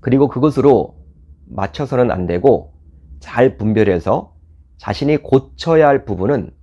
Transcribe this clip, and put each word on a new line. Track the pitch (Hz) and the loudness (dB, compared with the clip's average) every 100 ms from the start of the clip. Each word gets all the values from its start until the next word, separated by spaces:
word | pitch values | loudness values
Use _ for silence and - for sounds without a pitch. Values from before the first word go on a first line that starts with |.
그리고 | - 131 139 | 0 2 2
그것으로 | 127 147 135 135 120 78 - - - - - - | 0 -2 2 4 4 0 -12 -20 -20 -20 -20 -16
맞춰서는 | - 98 - 143 127 123 | -8 -8 -8 -6 -2 0
안 | 92 87 | -2 -4
되고 | 87 135 - - - - - - - | 0 2 2 -2 -20 -20 -20 -20 -20
잘 | - 117 127 196 | -12 0 0 0
분별해서 | 107 107 104 90 87 127 202 _ _ _ - _ | -2 0 2 0 -2 -4 -4 _ _ _ -20 _
자신이 | - 104 143 151 | -10 -6 -2 -2
고쳐야 | - 135 135 - 165 160 151 | 2 0 0 -12 -2 2 4
할 | 139 | 2
부분은 | - 95 98 139 - - | -2 -6 -2 -4 -6 -14